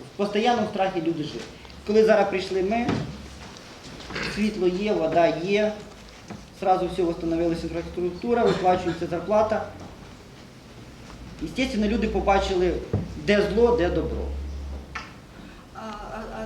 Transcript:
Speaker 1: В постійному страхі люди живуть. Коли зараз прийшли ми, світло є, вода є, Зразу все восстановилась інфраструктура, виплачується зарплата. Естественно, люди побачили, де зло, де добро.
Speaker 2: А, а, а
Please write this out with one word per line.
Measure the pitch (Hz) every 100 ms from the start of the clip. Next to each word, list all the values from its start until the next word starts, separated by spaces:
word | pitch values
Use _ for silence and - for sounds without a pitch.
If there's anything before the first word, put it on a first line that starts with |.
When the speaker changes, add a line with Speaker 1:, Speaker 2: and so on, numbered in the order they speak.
| -
Speaker 1:
В | -
постійному | 202 214 240 220 202
страхі | 190 190 180
люди | 160 151
живуть. | 143 117 - - - - -
Коли | 214
зараз | 220 202 196
прийшли | 190 180 190
ми, | 190 233 247 - - - - - - - - - - - - - - 196
світло | 214 175 180
є, | 180 208
вода | 175 160 165 160
є, | 156 185 208 208 - - - - - - - - -
Зразу | 190 185 175
все | 190
восстановилась | 170 165 165 165 170 165
інфраструктура, | 165 170 170 175 175 - 240 233
виплачується | 202 175 180 180 175 165 165
зарплата. | 170 - 214 214 214 - - - - - - - - - - - - - - - - - -
Естественно, | 165 254 262 208 208
люди | 240 208
побачили, | 190 202 196 - 180 180 147 - - - - 151
де | 202 202
зло, | 208 240 165
де | 175
добро. | 170 - - - - - - - - - - - - - - - - -
Speaker 2:
А, | 220 220 208 220
а, | 220 220
а | 220